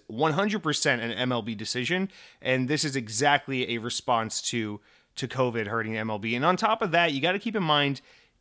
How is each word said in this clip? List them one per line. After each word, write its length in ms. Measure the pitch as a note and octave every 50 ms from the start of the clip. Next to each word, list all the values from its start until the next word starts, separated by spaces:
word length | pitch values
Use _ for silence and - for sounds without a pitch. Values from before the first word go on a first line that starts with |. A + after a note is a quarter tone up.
| - -
one 260 | A2 A#2 D3+ D#3+ C#3+
hundred 300 | E3+ G3 G#3+ G3+ G3+ D#3+
percent 380 | D#3 C#3+ - - D3+ B2+ A#2
an 100 | A2+ A#2
M 200 | G#2+ G2 B2+ B2+
L 100 | B2+ A#2
B 140 | G#2 A#2 A2+
decision, 540 | G#2 A2 - - B2+ B2 A#2+ F3 F#3 F#3+ F#3+ - - - - - -
and 260 | - B2+ C3 C3 B2+ B2
this 160 | D3+ C#3+ D#3
is 120 | D3+ C3
exactly 800 | C#3 A#2 G#2+ A2 A2+ C#3+ C#3+ C#3+ C#3 - - C3+ B2+ B2 - A#2+
a 20 | A#2
response 640 | G#2+ A#2+ - - - - A#2+ A2+ A2 G#2+ - - -
to, 360 | - - A#2+ A2 G#2 G#2 G#2 - _ _ _ _ _ _
to 120 | - C3+ B2
covid 400 | - C3 B2+ B2 A2+ A#2 G#2+ G2+
hurting 260 | A2 A#2 A2 A2 A2
the 60 | A2
M 100 | A2 A2
L 100 | G#2+ G#2
B. 160 | G2 A2+ A#2
And 100 | B2 C#3+
on 100 | E3+ F#3
top 260 | F3+ A3+ G#3+ A3 A3
of 100 | A3+ F3+
that, 200 | D#3 E3+ E3+ E3+
you 100 | C#3+ C3
gotta 180 | C#3 F3 F#3 G3+
keep 180 | - A#3 G#3 G#3+
in 60 | F3+
mind, 360 | D#3 D3+ D3 C#3+ C#3 C#3 - - - - - _ _ _ _